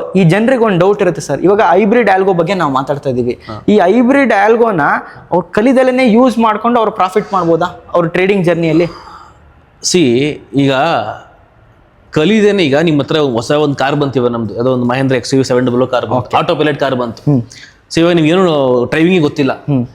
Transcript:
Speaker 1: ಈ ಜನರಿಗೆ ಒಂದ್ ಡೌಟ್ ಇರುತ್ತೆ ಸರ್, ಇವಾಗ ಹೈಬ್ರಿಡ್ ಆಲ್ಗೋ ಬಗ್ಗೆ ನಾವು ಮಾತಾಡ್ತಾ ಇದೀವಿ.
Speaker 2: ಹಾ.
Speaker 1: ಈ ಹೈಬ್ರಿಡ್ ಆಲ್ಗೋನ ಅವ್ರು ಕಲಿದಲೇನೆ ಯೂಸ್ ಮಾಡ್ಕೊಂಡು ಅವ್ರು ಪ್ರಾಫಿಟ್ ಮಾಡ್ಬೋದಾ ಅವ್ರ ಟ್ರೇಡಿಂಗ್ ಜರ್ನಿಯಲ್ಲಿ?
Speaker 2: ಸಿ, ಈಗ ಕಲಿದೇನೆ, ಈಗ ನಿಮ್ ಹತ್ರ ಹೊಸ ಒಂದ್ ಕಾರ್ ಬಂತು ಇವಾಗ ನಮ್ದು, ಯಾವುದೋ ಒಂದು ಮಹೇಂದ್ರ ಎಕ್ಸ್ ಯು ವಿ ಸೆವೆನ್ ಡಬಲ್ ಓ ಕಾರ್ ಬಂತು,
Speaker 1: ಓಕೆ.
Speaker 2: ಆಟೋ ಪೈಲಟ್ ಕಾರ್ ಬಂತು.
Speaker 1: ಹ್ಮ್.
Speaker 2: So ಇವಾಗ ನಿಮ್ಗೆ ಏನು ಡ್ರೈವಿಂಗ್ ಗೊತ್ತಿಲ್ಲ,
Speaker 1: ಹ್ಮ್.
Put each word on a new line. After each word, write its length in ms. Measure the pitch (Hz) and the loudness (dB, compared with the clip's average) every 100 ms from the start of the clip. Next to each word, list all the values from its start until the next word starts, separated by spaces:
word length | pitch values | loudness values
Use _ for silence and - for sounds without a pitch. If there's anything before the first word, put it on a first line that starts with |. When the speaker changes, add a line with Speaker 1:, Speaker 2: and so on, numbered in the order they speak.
| - 185 | -2 0
Speaker 1:
ಈ 80 | |
ಜನರಿಗೆ 400 | 170 196 226 415 | 2 2 2 2
ಒಂದ್ 160 | 226 175 | 2 2
ಡೌಟ್ 220 | 185 208 | 2 2
ಇರುತ್ತೆ 200 | 190 156 | -2 -2
ಸರ್, 180 | - 135 | -6 -2
ಇವಾಗ 200 | 170 202 | 2 2
ಹೈಬ್ರಿಡ್ 500 | 185 180 214 240 208 | 2 2 2 2 2
ಆಲ್ಗೋ 220 | 190 190 | 2 2
ಬಗ್ಗೆ 200 | 175 165 | 0 -2
ನಾವು 180 | 190 151 | -2 -2
ಮಾತಾಡ್ತಾ 380 | 131 139 139 139 | -2 -4 -4 -4
ಇದೀವಿ. 280 | 123 120 113 - | -2 -4 -6 -12
Speaker 2:
ಹಾ. 160 | 107 - | -6 0
Speaker 1:
ಈ 100 | 208 | 2
ಹೈಬ್ರಿಡ್ 540 | 175 233 240 277 254 | 4 2 2 2 2
ಆಲ್ಗೋನ 480 | 208 208 226 226 180 147 226 - - - | 2 2 2 2 0 0 -2 -6 -20 -6
ಅವ್ರು 120 | 170 | -4
ಕಲಿದಲೇನೆ 640 | 175 - 240 254 254 254 254 | -2 0 2 2 2 2 2
ಯೂಸ್ 320 | 220 254 226 | 4 4 2
ಮಾಡ್ಕೊಂಡು 400 | 226 208 233 240 | 0 0 0 0
ಅವ್ರು 140 | 214 | 0
ಪ್ರಾಫಿಟ್ 400 | - 185 214 - | -2 -2 -2 -2
ಮಾಡ್ಬೋದಾ 340 | 190 170 165 175 | -2 0 0 -2
ಅವ್ರ 400 | - - 175 165 | -8 -4 -2 0
ಟ್ರೇಡಿಂಗ್ 380 | 170 190 202 | 0 0 0
ಜರ್ನಿಯಲ್ಲಿ? 420 | 170 165 165 156 170 - - - - - - _ _ _ | 0 0 0 0 -2 -6 -20 -20 -20 -20 -20 _ _ _
Speaker 2:
ಸಿ, 360 | - 185 135 120 147 135 - | -4 0 2 2 -2 -6 -6
ಈಗ 180 | 131 139 135 160 139 104 - - - _ _ _ _ _ _ _ | -2 0 0 0 -2 -4 -10 -18 -20 _ _ _ _ _ _ _
ಕಲಿದೇನೆ, 540 | 156 160 220 208 202 | -2 0 2 2 2
ಈಗ 120 | 151 139 | 2 2
ನಿಮ್ 240 | 170 147 | 2 0
ಹತ್ರ 160 | 135 156 | 0 -2
ಹೊಸ 340 | 143 117 117 | -2 -2 -2
ಒಂದ್ 260 | 147 151 135 | 0 0 -2
ಕಾರ್ 200 | 135 147 | -2 -2
ಬಂತು 220 | 139 127 | -2 0
ಇವಾಗ 120 | 120 | -2
ನಮ್ದು, 240 | 117 107 | -2 -6
ಯಾವುದೋ 180 | 101 127 | -4 -2
ಒಂದು 120 | 127 | 0
ಮಹೇಂದ್ರ 320 | 120 127 135 127 | -2 -2 0 -2
ಎಕ್ಸ್ 180 | - | -2
ಯು 40 | 135 | -2
ವಿ 60 | |
ಸೆವೆನ್ 220 | 127 123 127 | 0 0 0
ಡಬಲ್ 160 | 120 | 0
ಓ 40 | 127 | -2
ಕಾರ್ 180 | 120 | -2
ಬಂತು, 120 | 113 127 | -2 -4
Speaker 1:
ಓಕೆ. 200 | - 139 | -2 -2
Speaker 2:
ಆಟೋ 180 | 160 | -2
ಪೈಲಟ್ 260 | 151 151 143 | -2 -2 -2
ಕಾರ್ 140 | 139 | -2
ಬಂತು. 360 | 127 120 110 - | -2 -6 -6 -2
Speaker 1:
ಹ್ಮ್. 120 | 135 110 - - _ _ | -2 -2 -14 -20 _ _
Speaker 2:
So 100 | - | 0
ಇವಾಗ 120 | 170 | 2
ನಿಮ್ಗೆ 200 | 170 151 | 2 2
ಏನು 520 | 180 185 147 135 123 | 2 2 0 0 0
ಡ್ರೈವಿಂಗ್ 360 | 120 151 170 185 | 0 0 2 2
ಗೊತ್ತಿಲ್ಲ, 320 | 147 139 131 | 0 0 -2
Speaker 1:
ಹ್ಮ್. 340 | - - 135 120 | -4 -4 -4 -4